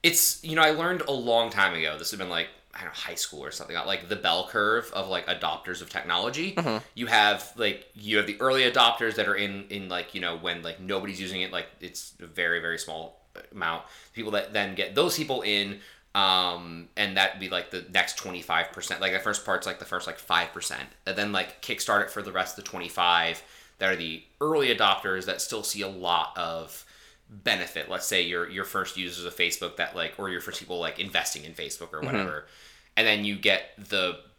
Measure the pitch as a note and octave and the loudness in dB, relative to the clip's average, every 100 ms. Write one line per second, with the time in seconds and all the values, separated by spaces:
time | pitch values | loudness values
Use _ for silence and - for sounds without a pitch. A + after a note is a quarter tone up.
0 | E3+ E3+ - - E3 D#3 D#3 D#3 E3+ F3+ | 4 6 2 2 0 6 6 6 2 0
1 | C#3 C3+ A#2+ A#2 A2+ G#2 F#2+ E2 D#2 D#2 | 0 0 4 4 4 4 4 4 -2 -2
2 | D#2+ G2+ F2+ E2+ E2 - _ - F2 - | -6 -4 -2 -2 -4 -8 _ -14 -12 -10
3 | - E2+ - D2+ C2+ - D2 E2+ - F#2 | -8 -6 -6 -6 -10 -10 -6 -4 -2 -2
4 | F2 G2+ F2+ E2+ F#2 A2 G#2 A#2 - F#2+ | -2 0 2 2 2 2 4 2 0 -4
5 | F#2+ F2+ E2+ F2 D#2+ E2 - F2+ F2 F#2 | -2 -2 -2 -2 -2 -4 -6 -8 -6 -6
6 | E2+ F2 A2+ C3+ F#3 F#3 D#3 A2 - - | 0 0 0 -2 -4 -2 0 -2 -6 -8
7 | A#2+ A2+ G#2 G2+ - - G#2 F#2 - - | 4 6 6 4 -4 0 0 0 -12 -12
8 | G#2 G#2+ G#2 G2+ C3 C3 B2 B2 A#2 A#2 | 2 2 2 0 2 6 6 8 6 6
9 | A2+ G#2 G#2 G2+ G2+ G2 G2 G2+ F#2 F2+ | 0 2 0 2 -2 -6 -8 -10 -4 -6
10 | E2+ F#2+ F2 E2+ F2 E2+ E2 E2 F#2 G2 | -4 -4 -4 -2 -4 -4 -8 -10 -2 -2
11 | G2 F#2 F#2 F#2 F#2 F2+ - - F2 - | -2 -6 -4 -4 -2 -4 -8 -14 -14 -12
12 | - - E2+ D#2+ F2 E2+ E2+ E2+ - D#2+ | -14 -16 -10 -2 0 0 -2 -4 -6 -8
13 | D#2+ - _ - - G2+ E2 E2 - - | -10 -16 _ -20 -16 -4 -4 -4 -8 -20
14 | - A2+ G#2+ G#2 F#2+ G#2 G2 F#2 F#2+ G2+ | -16 -10 -2 -2 0 -2 -2 -2 0 2
15 | E3+ D#3 C#3+ B2+ G#2 G#2 G2+ G2+ - - | 2 2 0 0 2 2 0 -6 -14 -20
16 | _ G2+ F#2+ F#2 F2+ F2 F2 E2+ E2+ - | _ 2 4 4 2 -2 -10 -14 -10 -2
17 | G2+ F#2+ F#2+ F#2+ F#2 F#2 - F2+ F2 F#2 | 0 4 2 2 -4 -4 -4 -10 0 2
18 | - - F#2+ F2 E2+ E2 E2+ - - F#2 | 2 -4 -8 -8 0 0 0 -6 -6 -2
19 | F#2+ F#2 G#2+ G2+ - F#2 G2 F2 - F2+ | 0 0 0 -2 0 0 0 -8 -6 -6
20 | - C#2+ - E2+ E2+ F2 - B1+ - - | -6 -10 2 2 2 -6 -8 -6 -10 -10
21 | - F#2+ G#2 G2 F2+ - - G#2+ - G#2 | -4 -2 0 0 -2 -8 -8 -4 2 2
22 | F#2+ G#2+ G2 F#2 F#2 - - F#2 F2 F#2 | 2 -4 -4 -2 -2 -6 -10 -8 -6 2
23 | F2 E2+ E2+ E2 - - - _ F#2+ F2+ | 6 6 4 -2 -10 -20 -20 _ 0 0
24 | D#2+ D#2+ - _ D3+ D#3+ C3 G#2+ G#2 G2 | -2 -6 -12 _ 2 4 4 6 6 4
25 | G2+ F#2 F#2 F2+ - A2 G2+ G#2 F#2+ F#2+ | 0 -2 -2 -4 -4 -4 -4 -4 -4 -2
26 | F2+ F2 - F#2 E2 E2 D#2+ - - - | 2 2 0 -4 -4 -4 -10 -16 -20 -20
27 | - _ _ G#2 A#2 G2 F2 E2 D2+ F2+ | -20 _ _ -6 0 0 -2 -6 -4 -4
28 | - F#2+ F2 F2 F2 F#2 F#2+ G2 F#2 F#2 | 0 0 2 -2 -4 -6 -4 -4 -4 -6
29 | F2 F2 F2 - F2 - F2 - E2 F2+ | -6 -6 -8 0 0 0 -6 -4 -4 -2
30 | E2 - G2 F2 - - F2 F2+ E2 - | -4 -4 -6 -6 -6 -10 -8 -4 -4 -4
31 | F#2+ F2 - D2 D2+ E2 D2+ - E2+ D#2 | -2 -2 -2 -6 -12 -10 -10 -10 -10 -8
32 | C3 A#2 F#2+ D2+ - - - - _ - | -4 -2 -2 -6 -12 -20 -20 -20 _ 2
33 | A2+ G#2 G#2 G2 G2+ F#2+ - - G2+ G2 | 4 4 0 2 4 4 0 -18 -4 0
34 | F2+ F2 - | 0 -2 -14